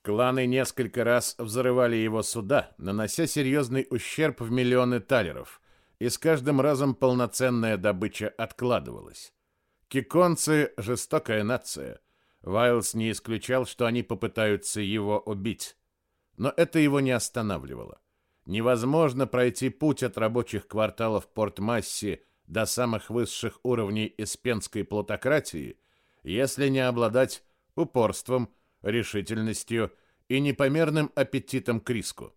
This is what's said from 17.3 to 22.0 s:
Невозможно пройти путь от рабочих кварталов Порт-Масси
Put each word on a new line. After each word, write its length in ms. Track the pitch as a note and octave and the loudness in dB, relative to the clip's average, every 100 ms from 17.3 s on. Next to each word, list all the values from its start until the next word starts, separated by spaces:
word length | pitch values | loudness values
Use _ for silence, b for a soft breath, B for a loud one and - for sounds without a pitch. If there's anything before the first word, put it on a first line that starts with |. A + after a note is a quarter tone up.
| B2 G#2+ E2+ C2 B1+ A1+ - _ _ _ _ - | -4 -2 -4 -6 -12 -14 -18 _ _ _ _ -6
Невозможно 840 | G2+ A#2 B2 B2 D#3 D#3 B2+ B2+ | 0 2 4 4 4 2 2 0
пройти 420 | B2+ B2 A#2+ C3 | 2 2 2 -4
путь 320 | - D3+ C#3+ | 0 0 2
от 160 | B2+ - | -2 0
рабочих 500 | A2 A#2+ A2+ G#2 - | 0 0 -2 -6 -4
кварталов 600 | G#2 G#2+ - A2+ G#2 - | 0 0 0 0 0 -2
Порт-Масси 960 | - G#2+ - G#2 A#2 - - | -2 -2 0 -2 0 -2 -6